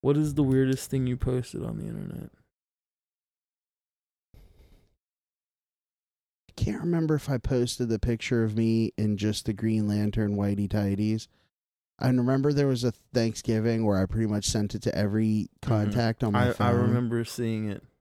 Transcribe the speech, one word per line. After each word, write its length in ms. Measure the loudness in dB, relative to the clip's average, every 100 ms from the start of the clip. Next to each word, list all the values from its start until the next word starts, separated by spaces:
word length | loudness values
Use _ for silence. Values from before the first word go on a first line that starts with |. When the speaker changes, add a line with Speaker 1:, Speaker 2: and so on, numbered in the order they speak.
Speaker 1:
What 160 | 2 2
is 160 | 2
the 100 | 2
weirdest 460 | 2 4 4 0 -2
thing 160 | -2 -2
you 120 | -2
posted 460 | -2 -2 -4 -8
on 140 | -6 -6
the 80 | -8
internet? 460 | -8 -10 -10 -14 _ _ _ _ _ _ _ _ _ _ _ _ _ _ _ _ _ _ _ _ -20 -20 _ _ _ _ _ _ _ _ _ _ _ _ _ _ _ _ _ _ _ _
Speaker 2:
I 20 | -4
can't 240 | -4 -2
remember 320 | -2 0 0 -2
if 140 | 0
I 80 | -4
posted 520 | 0 0 0 -2 -2
the 100 | -2
picture 440 | 0 -2 0 0
of 140 | 2 2
me 340 | 2 2 0 0
in 200 | -2 0
just 280 | 0 -2 -4
the 80 |
Green 340 | -2 0 0 2
Lantern 480 | 0 0 0 0 0
whitey 320 | 0 0 0
tighties. 600 | 0 0 0 0 -2 -4 _ _ _ _ _ _ _
I 60 | 2
remember 460 | 2 4 2 2
there 140 | 2 2
was 180 | 2 0
a 80 | -4 _
Thanksgiving 720 | 0 0 -2 0 0 2 2 2
where 160 | 2
I 40 | 2
pretty 220 | 0 0
much 180 | 0 -2
sent 280 | -2 -2
it 80 | -2
to 120 | -4 0
every 540 | 0 2 2 0 -2 _
Speaker 1:
Mm-hmm. 80 | 0
Speaker 2:
contact 540 | 2 2 0 0 0
on 80 | 0
my 180 | 2 2
Speaker 1:
I, 40 |
Speaker 2:
phone. 140 | 2 2
Speaker 1:
I 40 |
remember 540 | 2 2 2 0 -2 -4
seeing 440 | -4 -4 -2 -4
it. 140 | -8 -12 _